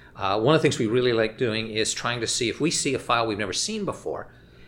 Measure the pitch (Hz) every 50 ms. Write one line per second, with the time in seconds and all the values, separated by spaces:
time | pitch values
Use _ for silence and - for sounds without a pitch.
0 | - - - - 101 95 98 107 110 123 156 160 165 151 - - 123 107 110 127
1 | 123 123 117 113 110 110 - - 131 117 107 110 110 110 107 107 110 - - -
2 | - 117 120 123 113 104 - - 123 113 95 - 139 165 - - - 147 135 113
3 | - - 123 117 117 113 107 98 107 95 90 - - - 214 220 202 156 110 -
4 | - 85 73 - - - - - - - - - -